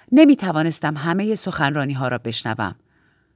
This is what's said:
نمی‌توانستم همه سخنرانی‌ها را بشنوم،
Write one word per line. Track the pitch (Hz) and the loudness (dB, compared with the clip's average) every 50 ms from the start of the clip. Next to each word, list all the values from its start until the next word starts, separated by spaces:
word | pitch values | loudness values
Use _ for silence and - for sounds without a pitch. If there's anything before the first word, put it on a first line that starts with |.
| _ - | _ 2
نمی‌توانستم | 233 269 320 285 285 - - 185 165 156 156 165 156 - - 151 156 147 | 6 6 8 8 6 4 2 -2 -2 0 0 -2 -2 -4 -4 -6 -4 -4
همه | 139 170 170 190 196 214 220 | -2 -2 -2 0 0 -2 -4
سخنرانی‌ها | 196 - 190 175 - 156 139 147 151 139 139 143 131 135 127 | -4 -6 -6 -4 -2 -2 -2 0 -2 -2 -4 -4 -4 -4 -4
را | 123 120 | -4 -4
بشنوم، | 117 117 113 - - 120 110 - 110 92 - _ _ _ _ _ _ _ _ _ _ _ _ | -6 -6 -8 -6 -6 -6 -4 -4 -4 -6 -6 _ _ _ _ _ _ _ _ _ _ _ _